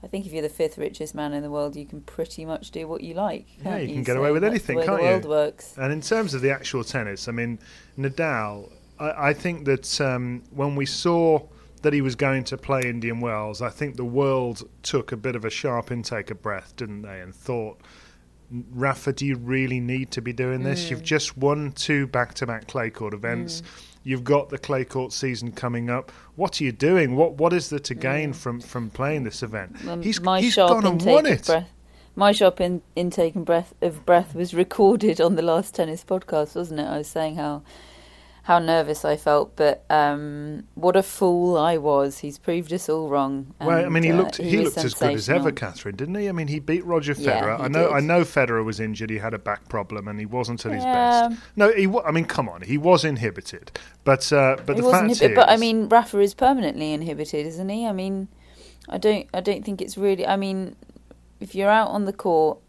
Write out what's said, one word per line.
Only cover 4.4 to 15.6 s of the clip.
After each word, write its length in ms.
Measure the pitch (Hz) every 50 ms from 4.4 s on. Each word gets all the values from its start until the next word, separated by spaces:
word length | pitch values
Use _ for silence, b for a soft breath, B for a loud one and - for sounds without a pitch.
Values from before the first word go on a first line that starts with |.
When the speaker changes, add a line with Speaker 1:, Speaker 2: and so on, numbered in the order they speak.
| 185
Speaker 1:
that's 80 | 214
Speaker 2:
anything, 240 | 240 208 - - - 165
Speaker 1:
the 20 |
way 40 | 165
Speaker 2:
can't 120 | 170 196 190
Speaker 1:
the 40 | 175
Speaker 2:
you? 60 | 175
Speaker 1:
world 160 | 185 190 170
works. 480 | 151 151 151 147 147 - - - - - -
Speaker 2:
And 140 | 131 135
in 80 | 151 156
terms 320 | 143 - 220 226 220 175 139
of 80 | 131
the 100 | 123 135
actual 320 | 139 135 135 - - 127 117
tennis, 420 | - - 131 113 104 101 95 - -
I 40 | 117
mean, 260 | 117 120 117 117 110 B B B B B B B -
Nadal, 720 | 135 139 131 - 165 156 139 117 107 104 104 104 98 - - - - _ - -
I, 300 | 151 151 151 - 147 143
I 40 | 151
think 320 | 143 - 180 175 160 143
that, 340 | 139 135 131 - - - -
um, 440 | 147 135 127 123 123 123 123 123 - -
when 240 | - 139 139 143 143
we 100 | 139 139
saw 560 | 131 - - - 175 170 170 165 165 156 147 151 - b b b b b b
that 100 | - 151 147
he 80 | 143
was 140 | 139 135 120
going 280 | - 143 135 135 135 123
to 120 | - 135 107
play 260 | - - 135 131 127
Indian 360 | 123 120 117 113 117 113 117
Wells, 420 | 120 120 110 107 107 107 107 95
I 80 | 123 120
think 280 | 107 - 151 143 131 127
the 80 | 123
world 640 | 120 120 135 139 135 135 131 127 120 117 - - - - -
took 300 | - - - 135 117 -
a 60 | - 110
bit 180 | 104 131 120
of 80 | 120 107
a 60 | 113
sharp 420 | - -